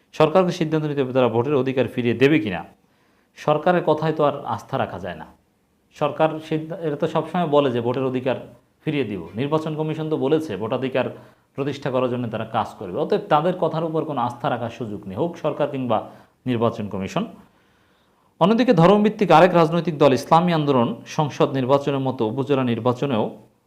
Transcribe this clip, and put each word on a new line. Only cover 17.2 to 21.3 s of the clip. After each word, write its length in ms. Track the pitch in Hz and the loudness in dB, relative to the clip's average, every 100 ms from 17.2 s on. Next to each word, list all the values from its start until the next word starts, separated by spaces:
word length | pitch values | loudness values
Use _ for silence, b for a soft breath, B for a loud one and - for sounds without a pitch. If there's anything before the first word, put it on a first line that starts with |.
| 233 - b b b b b b b b b _ | -6 -10 b b b b b b b b b _
অন্যদিকে 320 | 170 220 247 | 2 4 4
ধর্মভিত্তিক 580 | 180 175 208 208 214 180 | 6 8 6 4 2 6
আরেক 240 | 156 185 | 8 8
রাজনৈতিক 440 | 170 160 170 165 143 | 6 4 2 -2 4
দল 140 | 147 | 4
ইসলামী 400 | 127 - 160 175 | 4 4 4 4
আন্দোলন 420 | 165 143 131 117 - - | 2 2 2 2 -2 -8
সংসদ 460 | - 147 | -2 -2